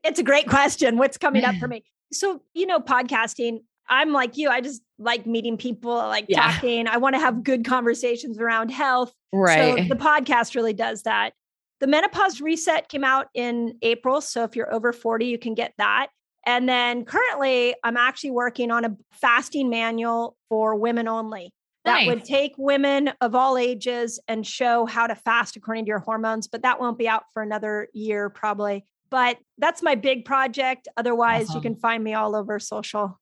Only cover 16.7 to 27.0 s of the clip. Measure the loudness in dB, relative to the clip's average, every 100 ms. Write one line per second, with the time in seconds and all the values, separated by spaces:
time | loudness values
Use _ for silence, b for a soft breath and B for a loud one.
16.7 | 2 0 -2 -2 0 0 0 0 2 2
17.7 | 0 -2 2 2 0 -4 -2 -2 -2 0
18.7 | 0 -2 -6 _ -2 2 2 0 -2 -2
19.7 | 0 -2 -2 -2 -2 -4 _ _ 0 0
20.7 | 0 0 0 -2 -4 -6 -12 -16 _ _
21.7 | _ 2 4 4 2 0 0 0 -2 0
22.7 | 2 4 2 0 0 0 2 2 2 0
23.7 | -2 -4 -4 -4 -6 -6 -6 -6 -2 2
24.7 | 2 2 0 0 0 0 2 0 -8 -8
25.7 | -6 -2 -4 -2 -2 -2 -4 -6 -2 0
26.7 | 0 -2 -2